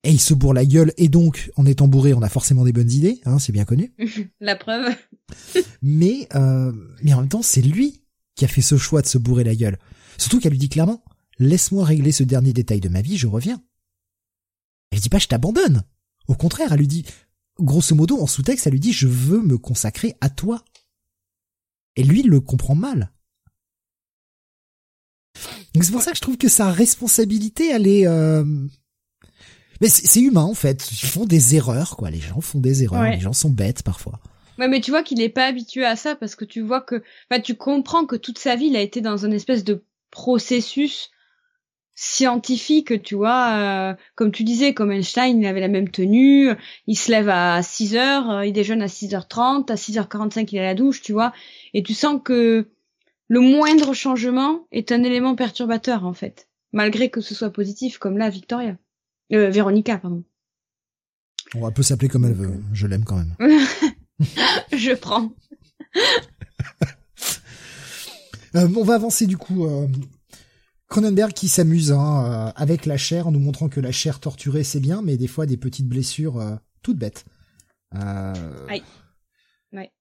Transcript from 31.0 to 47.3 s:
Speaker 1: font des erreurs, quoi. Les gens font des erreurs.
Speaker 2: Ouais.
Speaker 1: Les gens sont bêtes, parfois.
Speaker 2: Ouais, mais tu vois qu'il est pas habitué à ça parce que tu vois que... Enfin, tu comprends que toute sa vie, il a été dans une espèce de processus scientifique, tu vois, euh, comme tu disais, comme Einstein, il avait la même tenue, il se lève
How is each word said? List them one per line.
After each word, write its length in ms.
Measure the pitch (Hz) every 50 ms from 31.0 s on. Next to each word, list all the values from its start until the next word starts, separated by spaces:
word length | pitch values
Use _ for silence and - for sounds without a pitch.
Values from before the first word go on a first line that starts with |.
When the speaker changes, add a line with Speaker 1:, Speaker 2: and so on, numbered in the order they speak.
| -
Speaker 1:
font 180 | 135 - 170 233
des 300 | 208 170 160 123 120 147
erreurs, 420 | 156 120 123 113 127 165 - -
quoi. 140 | - 107 85
Les 100 | 78 82
gens 200 | 76 82 90 135
font 200 | 170 - - 139
des 220 | 127 131 135 135
erreurs. 180 | 131 104 - -
Speaker 2:
Ouais. 120 | 233 220 -
Speaker 1:
Les 40 | 87
gens 120 | 92 98
sont 180 | 127 - - 151
bêtes, 320 | 135 104 98 101 120 -
parfois. 380 | - - 87 - - - - - _ - _ _ _ _ _ -
Speaker 2:
Ouais, 100 | 254 262
mais 120 | 269 262
tu 80 | - 254
vois 120 | 285 320
qu'il 200 | 320 - 277 233
est 80 | 226 233
pas 160 | - 262 254
habitué 400 | 262 254 247 233 - - 262 254
à 100 | 240 226
ça 200 | 226 - 302 302
parce 180 | 294 226 202 -
que 80 | - 214
tu 160 | 208 - 226
vois 220 | 220 214 254 262
que... 200 | 254 - 247 226 226 _ - - _ _
Enfin, 100 | 247 247
tu 140 | - - 233
comprends 500 | - - 269 285 277 262 - - 339 320
que 120 | - 247
toute 220 | 220 - - 226 -
sa 180 | - 262 240
vie, 100 | 240 285
il 100 | 311 269
a 60 | 214
été 180 | 202 202 - 240
dans 240 | 214 220 208 202 202
une 80 | 214
espèce 320 | 214 208 202 - 262 226 185
de 220 | 214 208 180 _ _ _ _ _ _
processus 1000 | - - - 247 247 226 - - 254 240 220 - - 277 294 285 - - - - _ _ _ _ _ _ _ _ _ _ _ _ _ _ _ _ _
scientifique, 1080 | - - - - - 269 254 240 240 220 - 254 226 - - 302 311 302 - 240 208
tu 120 | - - 208
vois, 800 | 196 208 220 247 254 247 233 220 208 202 196 196 190 190 190
euh, 20 | 190 - _ _ _
comme 160 | - 226 214
tu 100 | 202 - 220
disais, 300 | 220 240 233 277 277 269
comme 160 | - 214 202
Einstein, 460 | 196 196 185 - - 240 254 254 247 226
il 60 | 208
avait 140 | 196 190 190
la 80 | 190 190
même 220 | 202 190 196 180
tenue, 600 | - - 185 190 214 247 262 277 277 277 277 262 220 - - - - - _
il 100 | - 214
se 140 | - - -
lève 180 | 226 214 208 208